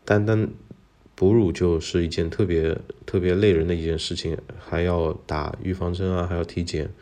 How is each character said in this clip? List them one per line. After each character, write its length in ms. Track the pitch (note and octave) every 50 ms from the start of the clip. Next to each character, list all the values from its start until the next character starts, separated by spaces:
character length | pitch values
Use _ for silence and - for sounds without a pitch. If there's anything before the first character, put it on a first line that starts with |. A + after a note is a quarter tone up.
| _
单 220 | - G#2 G#2 G#2
单 240 | G#2+ A2 A2 A2 G#2+ - - - - - - _ _ _ _ _ _ _
哺 180 | - F#2 F#2+
乳 200 | G#2+ A#2 G#2+ F2
就 280 | E2 - F#2 F2 E2+ D#2+
是 240 | D2+ - - F2+ F2
一 40 | E2
件 200 | - - E2+ E2
特 160 | E2 - G#2
别， 300 | F2+ F2 E2 D#2+ D#2+ D#2+ - - - - - -
特 140 | - - G2
别 160 | F2 F2+ F2+
累 160 | F#2+ G#2 G#2
人 160 | F#2 D#2+ D#2+ E2+
的 80 | F2
一 80 | E2+ E2
件 160 | E2 D#2+ D#2+
事 160 | - - F2
情， 200 | D#2+ - E2 D#2+ - - - - -
还 240 | - - - E2
要 320 | E2+ F2+ F2 F2 E2 D#2 D#2 - - -
打 280 | D#2 D2+ D2 D2+ D2+ -
预 100 | - F#2+
防 220 | F#2 F#2 F2+ F2 F2
针 180 | F2 F#2+ F#2
啊， 140 | F#2 F2+ F2
还 80 | F2 F2
要 100 | E2+ E2+
体 200 | - - F2 F2
检。 280 | - - D#2+ D2+ G2 - -